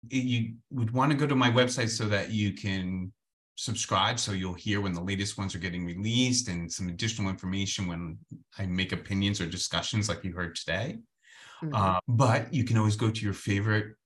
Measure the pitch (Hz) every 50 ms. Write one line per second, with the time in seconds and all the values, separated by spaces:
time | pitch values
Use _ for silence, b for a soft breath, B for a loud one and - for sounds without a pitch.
0 | - 117 127 131 127 123 123 117 113 113 113 - _ _ - 127 117 110 113 127
1 | 131 147 156 135 151 139 143 131 127 120 117 123 127 123 - - 120 110 - -
2 | 117 104 104 98 95 - 110 107 104 101 92 - - 104 95 95 92 92 95 92
3 | 92 92 - _ _ _ _ _ _ _ _ - - - 113 - - - - 95
4 | 95 107 123 117 - - 98 95 92 92 87 85 - 107 101 101 101 98 90 85
5 | 87 92 98 98 101 104 - - 98 95 - 92 85 92 87 90 90 87 87 90
6 | 101 110 113 123 127 123 127 123 - - 90 85 85 82 - - 95 90 85 87
7 | - 113 113 - 104 95 95 95 - 92 95 98 98 98 - - 101 90 85 82
8 | 87 82 80 - - _ - - - _ - - 98 92 90 92 92 90 101 85
9 | - - 101 98 98 101 101 - 90 82 87 90 - - - - - - - 110
10 | 101 104 87 80 - 95 85 87 90 85 - - - - 82 92 110 147 214 226
11 | - _ _ _ B B B B B B B B B 156 139 110 98 95 92 92
12 | - - 120 113 135 120 113 143 143 - - 131 113 - 117 113 110 107 104 -
13 | 117 110 110 - - 104 95 - - - 101 101 101 110 107 107 107 - - _
14 | _